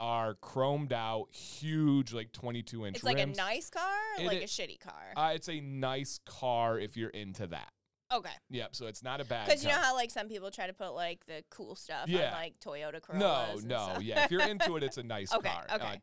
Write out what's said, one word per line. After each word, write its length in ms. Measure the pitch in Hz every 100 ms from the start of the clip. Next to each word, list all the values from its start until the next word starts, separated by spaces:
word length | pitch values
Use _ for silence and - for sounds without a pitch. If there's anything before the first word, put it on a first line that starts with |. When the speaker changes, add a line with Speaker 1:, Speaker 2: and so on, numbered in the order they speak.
Speaker 1:
are 340 | 117 117 113 104
chromed 560 | - 135 131 143 143
out, 360 | 117 113 113 107
huge, 800 | - - - 156 156 151 139 120
like, 180 | 117 113
twenty-two 540 | - 123 120 110 117 104
inch 80 | 95
Speaker 2:
It's 60 | -
like 120 | -
a 40 | 139
Speaker 1:
rims. 120 | 139
Speaker 2:
nice 320 | - 247 -
car 140 | 359 370 403 427 403
or, 60 |
Speaker 1:
It 40 | 226
Speaker 2:
like, 100 | 190
Speaker 1:
i-, 40 |
Speaker 2:
a 40 | 202
shitty 340 | - 165 82
car? 340 | - 76 95 147
Speaker 1:
uh, 160 | 156 160
it's 120 | 165
a 100 | 156
nice 580 | 139 135 131 135 139 - -
car 540 | - 127 117 117 113
if 180 | 104 113
you're 120 | 113
into 360 | 104 101 95 95
that. 240 | 78 57 _ _ _ -
Speaker 2:
Okay. 200 | 247 175 - -
Speaker 1:
Yep, 260 | 123 110 -
so 120 | 117
it's 160 | 104
not 180 | 131 139
a 40 | 127
bad 220 | 117 104
Speaker 2:
'Cause 140 | 294
you 60 | 294
know 60 | 285
Speaker 1:
car. 80 |
Speaker 2:
how, 100 | 262
like, 160 | 254 233
some 180 | 247 214
people 220 | 214 196
try 160 | 202 185
to 80 |
put, 220 | 185 190 143
like, 280 | 175 175 -
the 160 | 160 -
cool 240 | - 113 185
stuff 340 | - 151 139
Speaker 1:
Yeah. 200 | 175 139
Speaker 2:
on, 20 |
like, 260 | 113 165 -
Toyota 340 | - 147 151
Speaker 1:
No, 60 | 156
Speaker 2:
Corollas 580 | - 175 202 143 113 104
and 100 | 110
Speaker 1:
no, 140 | 120 98
Speaker 2:
stuff? 120 | 92
Speaker 1:
yeah. 240 | 110 107 -
If 60 |
you're 100 | 175
into 340 | 294 208 330 156
it, 40 |
it's 160 | 139 135
a 60 |
Speaker 2:
<laughs> 0 |
Speaker 1:
nice 280 | 120 107 98
Speaker 2:
Okay, 160 | - 185
Speaker 1:
car. 200 | 87 -
Uh, 60 | 110
Speaker 2:
okay. 260 | 110 101